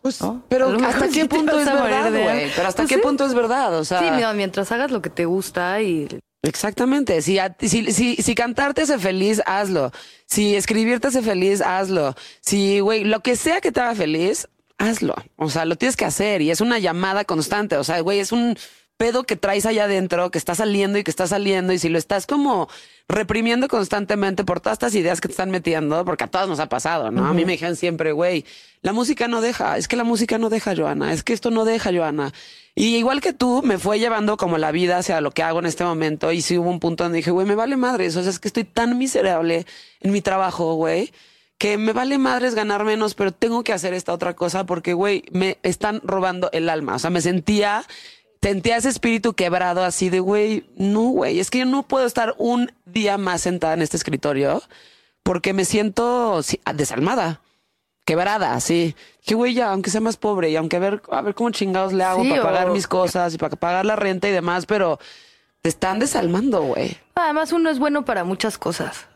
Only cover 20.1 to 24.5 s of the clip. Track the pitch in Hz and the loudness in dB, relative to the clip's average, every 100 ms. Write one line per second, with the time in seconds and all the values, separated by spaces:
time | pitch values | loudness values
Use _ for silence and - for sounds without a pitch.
20.1 | 175 180 175 - 170 214 202 196 202 196 | 0 0 -2 -4 -2 0 2 2 0 -2
21.1 | - 185 214 202 190 185 185 165 165 - | -2 -2 0 0 0 0 0 2 0 0
22.1 | 202 - 285 285 208 151 - - - _ | -4 0 0 2 0 -2 -8 -20 -20 _
23.1 | 202 196 214 226 233 277 240 190 208 202 | -2 0 0 2 2 2 0 0 -2 0
24.1 | 208 196 190 196 | 0 0 0 -2